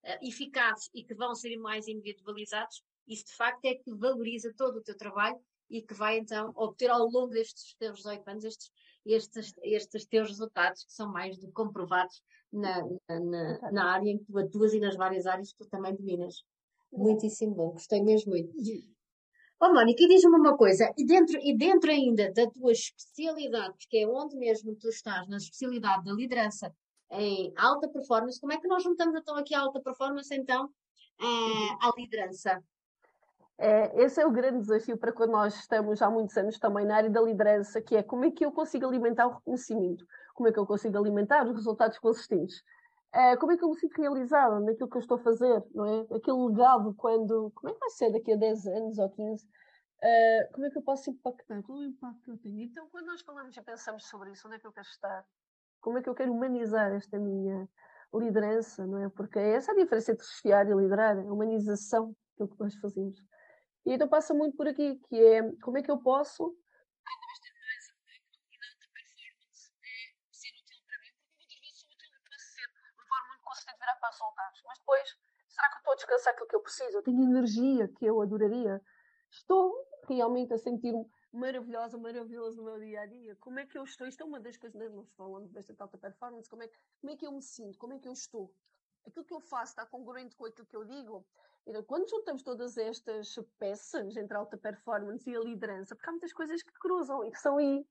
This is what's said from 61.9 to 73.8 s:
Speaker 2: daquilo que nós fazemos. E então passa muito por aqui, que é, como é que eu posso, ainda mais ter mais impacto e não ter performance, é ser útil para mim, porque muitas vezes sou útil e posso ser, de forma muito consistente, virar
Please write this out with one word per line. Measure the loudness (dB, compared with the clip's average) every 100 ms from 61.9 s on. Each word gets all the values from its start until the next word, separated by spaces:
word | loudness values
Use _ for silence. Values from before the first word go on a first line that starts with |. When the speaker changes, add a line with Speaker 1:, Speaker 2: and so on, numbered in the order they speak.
| 0 0 -10 _ _
Speaker 2:
daquilo | -10 -6
que |
nós | -8 -6
fazemos. | -8 -6 -8 -10 _ _ _ _ _ _ -4
E |
então | 0 2
passa | 2 2
muito | 0 0 -2
por | -4
aqui, | -2 -4 -4 _
que | 8
é, | 8 8 2 -6
como | -6 -4
é |
que | -2
eu | 0
posso, | 2 2 0 -6
ainda | -10 -10 _ _ _ _ -16 -16 -16
mais | -20
ter | -20 _
mais | -14 -14 -14
impacto | _ _ _ _ _ _
e | _
não | -20 _
ter | _
performance, | -20 _ _ -20 _ _ _ _ _
é | -18 -16 -16 _ _
ser | -20 -20
útil | -20 _ -20 _
para | -16
mim, | -16 _
porque | _ _
muitas | _ -20
vezes | -20 -20
sou | _
útil | _ -20
e | _ _
posso | -20 -20
ser, | -16 -16
de | _ _ _ _
forma | -6 -6
muito | -18
consistente, | -16 -16 -18
virar | -8